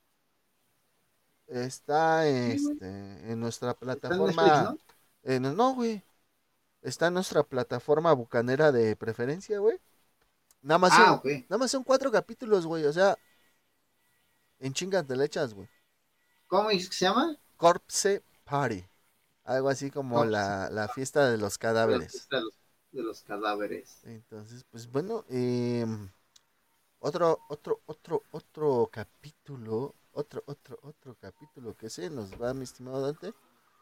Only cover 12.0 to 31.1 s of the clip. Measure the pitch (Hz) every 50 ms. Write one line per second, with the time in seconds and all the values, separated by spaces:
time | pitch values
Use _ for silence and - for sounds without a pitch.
12 | 269 277 220 214 - - 226 - 262 220 214 185 165 156 165 160 151 143 151 175
13 | 190 202 - - _ _ _ _ _ _ _ _ _ _ _ _ _ _ _ _
14 | _ _ _ _ _ _ _ _ _ _ _ _ 131 135 135 - 180 190 190 185
15 | 156 135 127 127 139 151 - 185 151 120 214 98 98 - _ _ _ _ _ _
16 | _ _ _ _ _ _ _ _ _ _ 180 190 214 220 208 180 180 - - -
17 | 180 185 196 240 311 339 294 - _ _ _ - 160 170 175 190 - - - -
18 | - 196 202 190 - _ _ _ _ - 143 143 143 120 113 - 92 - _ _
19 | _ _ _ _ _ _ _ _ _ - 127 131 131 139 - 135 139 139 - 147
20 | 135 127 120 117 117 110 107 104 101 98 101 95 92 - 92 107 107 101 - 131
21 | 135 - - 151 143 123 117 107 104 98 - - - 113 113 113 113 113 123 -
22 | - - - - - _ 135 131 113 110 - _ _ _ _ _ _ _ - 135
23 | 117 110 101 - _ - 104 101 107 107 104 101 104 98 - 101 98 - - _
24 | _ 120 113 110 113 _ 113 107 107 110 120 123 - _ - 117 117 120 123 139
25 | 175 202 226 214 - - 131 123 123 123 123 123 120 120 120 120 117 110 110 107
26 | 101 92 - _ _ _ _ _ _ _ _ _ _ _ _ _ _ _ _ _
27 | 120 139 156 175 170 165 160 - - - 151 - - 180 156 - _ - 156 -
28 | _ 165 160 - - _ - 165 - _ _ 156 151 147 131 120 113 - - 113
29 | 104 - _ _ - 147 - _ _ - 143 123 110 110 110 113 135 143 - _
30 | _ _ _ 139 147 - - 117 - - 143 - _ - 123 - - 143 156 _
31 | _ -